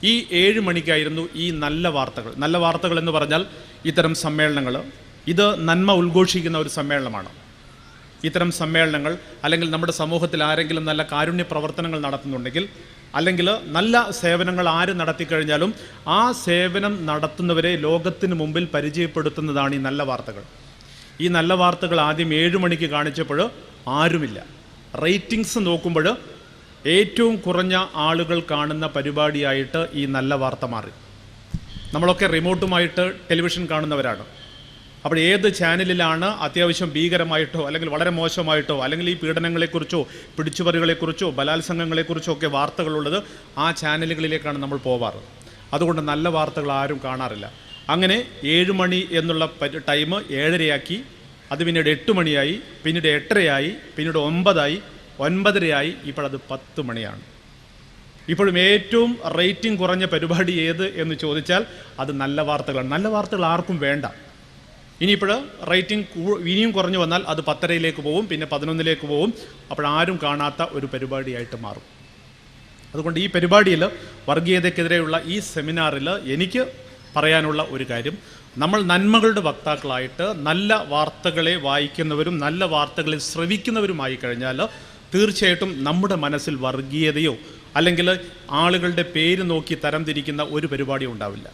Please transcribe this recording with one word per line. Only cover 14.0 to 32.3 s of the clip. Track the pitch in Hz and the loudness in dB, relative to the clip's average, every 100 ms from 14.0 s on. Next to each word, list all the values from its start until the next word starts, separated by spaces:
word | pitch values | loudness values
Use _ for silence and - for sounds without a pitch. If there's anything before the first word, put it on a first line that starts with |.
| 220 - | 2 0
സേവനങ്ങൾ | 175 170 180 180 175 165 | 2 2 2 2 2 2
ആര് | 180 180 | 2 0
നടത്തിക്കഴിഞ്ഞാലും | 160 156 156 160 151 151 180 220 - - - | -2 -2 0 0 2 2 2 -2 -14 -12 0
ആ | 180 240 | 4 4
സേവനം | - - 175 180 185 202 202 156 | 2 0 2 2 0 -2 -2 -2
നടത്തുന്നവരെ | 151 151 - 180 165 165 170 151 | 0 -2 -2 0 2 2 2 2
ലോകത്തിന് | 170 170 180 190 170 | 2 0 -2 -2 0
മുമ്പിൽ | 156 156 170 | 0 -2 -2
പരിചയപ്പെടുത്തുന്നതാണ് | 151 147 151 170 160 151 160 156 143 139 | -2 -2 -2 -2 0 -2 -2 -2 0 0
ഈ | 139 | 0
നല്ല | 135 143 | -2 -2
വാർത്തകൾ. | 139 123 - 101 110 - - - - - - - | -2 -4 -6 -12 -16 -20 -20 -20 -20 -20 -20 -4
ഈ | 170 | 2
നല്ല | 175 165 185 | 2 4 4
വാർത്തകൾ | 180 175 180 165 | 4 4 0 2
ആദ്യം | 151 156 165 | 2 2 0
ഏഴ് | 156 170 185 | 2 2 2
മണിക്ക് | 180 165 160 | 2 0 0
കാണിച്ചപ്പോൾ | 147 147 143 147 147 220 - - - - 139 | 0 -2 -2 -2 0 0 -2 -20 -14 -4 2
ആരുമില്ല. | 165 165 139 104 - - - - - - | 2 2 -2 -8 -14 -20 -20 -20 -14 -2
റേറ്റിംഗ്സ് | 156 196 - 226 226 233 185 | 0 0 0 -4 -2 -2 0
നോക്കുമ്പോൾ | 170 175 170 160 247 - - - - - - 139 | 0 0 2 2 0 -8 -20 -20 -20 -20 -6 2
ഏറ്റവും | 175 214 - 233 220 | 4 4 4 2 2
കുറഞ്ഞ | 175 175 185 185 185 | 0 0 2 0 0
ആളുകൾ | 160 151 165 165 170 165 | 0 0 2 0 -2 0
കാണുന്ന | 151 147 156 156 | -2 -2 -2 -4
പരിപാടിയായിട്ട് | 143 139 147 151 147 139 135 135 160 165 151 | -2 -2 2 2 2 0 0 -2 -2 -4 -2
ഈ | 139 135 | -2 0
നല്ല | 131 | 0
വാർത്ത | 143 131 127 | 0 -2 -4
മാറി. | 123 117 - - - - - - - - - - - | -6 -6 -8 -16 -20 -20 -20 -20 -10 -10 -8 -14 -6
നമ്മളൊക്കെ | 147 175 180 | 2 2 4
റിമോട്ടുമായിട്ട് | 196 | 2